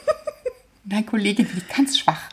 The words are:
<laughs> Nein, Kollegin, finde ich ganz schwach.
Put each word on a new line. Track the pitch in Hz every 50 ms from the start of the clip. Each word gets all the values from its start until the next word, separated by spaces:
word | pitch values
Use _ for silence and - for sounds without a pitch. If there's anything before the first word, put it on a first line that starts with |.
| - - - - - 622
<laughs> | - - _ 508 - - _ _ _ _ _
Nein, | 202 196 214 220
Kollegin, | - - 214 202 202 208 220 208
finde | - - 180 -
ich | - -
ganz | - 277 269 - -
schwach. | - - 160 - - -